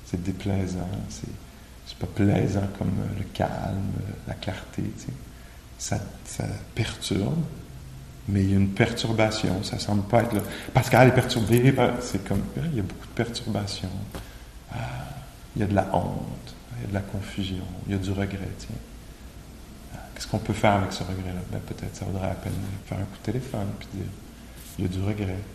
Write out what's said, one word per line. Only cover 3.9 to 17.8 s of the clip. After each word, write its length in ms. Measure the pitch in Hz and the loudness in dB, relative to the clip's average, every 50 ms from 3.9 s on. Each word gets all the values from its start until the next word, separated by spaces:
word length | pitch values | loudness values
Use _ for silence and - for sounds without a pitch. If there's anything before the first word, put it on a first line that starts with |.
| 95 92 | -2 -2
euh, 120 | 92 98 - - - | -4 -4 -6 -8 -6
la 60 | - - | -8 -8
clarté, 480 | - - - 90 - - - - - | -4 -4 -4 -4 -4 -8 -8 -6 -4
tu 240 | 76 - - - - | -4 -4 -4 -6 -8
sais. 80 | - - - - - - - - - - - - - - - | -8 -8 -8 -12 -14 -16 -16 -18 -16 -18 -18 -16 -16 -12 -10
Ça, 200 | - - 107 101 95 - - - - | -4 -2 -2 -2 -4 -6 -10 -12 -12
ça 180 | - - - 107 104 98 101 - - - | -12 -6 -4 -2 -2 -2 -6 -8 -6 -2
perturbe, 640 | - 113 - - - - - 98 95 101 123 147 170 151 - - - - - - - - - - - - - - - - | -2 -2 -2 -2 -6 -2 0 2 2 2 2 2 0 0 -2 -4 -12 -14 -14 -14 -14 -14 -14 -14 -14 -14 -14 -16 -10 -4
mais 140 | - 101 98 | 2 4 6
il 80 | 95 98 | 6 6
y 40 | 98 | 8
a 20 | |
une 120 | 98 98 98 | 6 6 4
perturbation, 920 | 98 - 120 113 120 - - 113 110 107 110 110 107 - - - 92 90 | 6 4 4 4 4 0 0 0 4 4 4 4 4 2 2 2 2 2
ça 160 | - - - | 0 -2 -2
semble 240 | 98 - - 104 104 98 | -2 0 2 2 2 2
pas 160 | - - 117 113 | 6 6 6 6
être 100 | 113 107 | 6 2
là. 80 | 101 98 - - - - - - | 0 0 0 -6 -8 -8 2 4
Pascal 360 | 123 113 - - 113 131 123 | 4 6 8 10 12 12 12
est 20 | |
perturbé, 600 | 120 131 120 - - 120 107 101 117 120 120 135 | 10 8 4 4 2 2 4 6 6 8 10 8
ben, 220 | - - 123 120 - - | 8 8 6 4 4 0
c'est 260 | - - - 95 - | -4 -2 -2 -2 0
comme, 140 | - 101 98 104 - - | 2 0 0 0 -2 -4
ah, 40 | 131 139 170 | -2 -2 0
il 60 | 156 | 0
y 20 | 113 | 0
a 20 | |
beaucoup 240 | 95 87 - - - | 0 -2 -4 -8 -12
de 60 | - | -8
perturbations. 760 | - - 117 113 117 - - - 104 101 101 98 - - - 92 95 95 98 - - - - - - - - - - - - - - | -2 -2 0 0 -2 -6 -4 -2 0 0 0 -2 -4 -4 -6 -6 -4 -6 -8 -8 -8 -12 -12 -12 -14 -16 -16 -16 -18 -18 -14 -8 -6
Ah, 320 | 117 117 123 127 123 - - - - - - - - - - - | -6 -6 -6 -6 -8 -8 -8 -10 -12 -12 -14 -16 -16 -18 -8 -2
il 60 | - | 0
y 20 | 107 | 2
a 40 | |
de 80 | 98 104 | 4 4
la 120 | 98 92 - - | 4 4 4 2
honte, 600 | 92 - - - - - - - - - - - - - - - | 2 2 2 -2 -4 -4 -6 -8 -8 -10 -12 -14 -14 -14 -12 -10
il 40 | 120 | -8
y 40 | 120 | -6
a 20 | |
de 60 | 107 98 | -2 -2
la 60 | 98 | -2
confusion, 640 | 98 - - 101 98 - - - 98 95 95 90 92 92 90 - | -2 -2 -6 -6 -6 -4 -4 -4 -2 -2 -2 -4 -6 -8 -8 -8